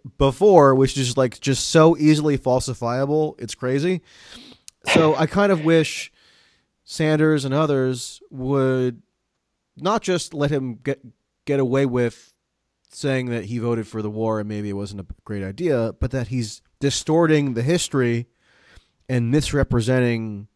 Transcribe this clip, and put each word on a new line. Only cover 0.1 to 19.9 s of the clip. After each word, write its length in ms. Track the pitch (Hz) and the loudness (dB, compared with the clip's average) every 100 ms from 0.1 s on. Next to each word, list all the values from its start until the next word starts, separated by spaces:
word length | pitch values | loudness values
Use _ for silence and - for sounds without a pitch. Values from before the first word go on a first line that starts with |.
| - | -2
before, 580 | 139 127 208 180 139 135 | 0 4 6 8 8 6
which 220 | 135 139 | 2 0
is, 180 | 127 131 | -2 0
like, 240 | 127 - | 0 -2
just 300 | - 135 - | -4 -2 2
so 260 | 165 160 151 | 6 6 6
easily 400 | 151 151 151 139 | 4 4 2 -2
falsifiable. 1000 | 131 127 127 120 117 127 139 151 156 - | 0 -2 -2 -6 -4 -4 -2 -2 -2 -6
It's 160 | 117 - | -14 -8
crazy. 460 | 127 139 170 185 - - - - - - - - - | -4 -2 -2 -4 -8 -20 -20 -20 -20 -20 -20 -12 0
So 220 | - 160 147 | 2 4 2
I 120 | 160 | 0
kind 240 | 196 202 | 2 2
of 120 | 175 | 2
wish 480 | 156 165 151 - - _ _ _ _ _ _ _ | 2 2 2 -6 -12 _ _ _ _ _ _ _
Sanders 640 | - - 156 156 156 156 135 | -14 -4 0 2 2 2 0
and 80 | |
others 680 | 143 156 135 131 123 - - - | 0 0 0 0 -4 -8 -16 -18
would 720 | 139 127 139 131 131 127 120 _ _ _ _ _ _ _ - | -10 -4 0 0 0 -2 -4 _ _ _ _ _ _ _ -8
not 240 | 165 220 | -2 -2
just 320 | - 175 - | -2 -4 -4
let 180 | - 143 | -4 -2
him 280 | 143 131 113 | -2 -4 -8
get, 160 | 139 139 120 - _ _ - | -8 -8 -12 -20 _ _ -4
get 140 | 139 | -2
away 260 | 131 135 139 | 0 0 0
with 480 | 123 120 - _ _ _ _ _ _ _ | 0 -2 -4 _ _ _ _ _ _ _
saying 380 | - 143 131 123 | -8 -4 -2 -4
that 180 | 117 - | -6 -6
he 120 | 120 | -6
voted 300 | 117 113 107 | -2 -4 -4
for 140 | 110 | -8
the 80 | 104 | -6
war 300 | 107 110 110 | -4 -4 -4
and 100 | 104 | -6
maybe 200 | 104 104 | -8 -6
it 40 | |
wasn't 280 | 98 101 101 | -8 -8 -12
a 40 | 90 - | -16 -18
great 200 | - 104 | -12 -8
idea, 500 | 95 101 175 131 113 - | -8 -4 -2 0 -2 -4
but 120 | 131 | -6
that 160 | 131 110 | -4 -4
he's 340 | 123 110 - _ _ | -6 -6 -10 _ _
distorting 720 | 139 - - 160 165 156 139 | -2 -2 0 2 4 4 2
the 100 | 117 | -2
history 640 | 123 175 - 139 120 117 120 _ _ _ _ - _ _ - | 0 -2 -2 0 0 -2 -6 _ _ _ _ -20 _ _ -6
and 240 | 127 117 | -2 0
misrepresenting 1160 | 147 - 139 131 123 110 | 0 0 0 0 0 0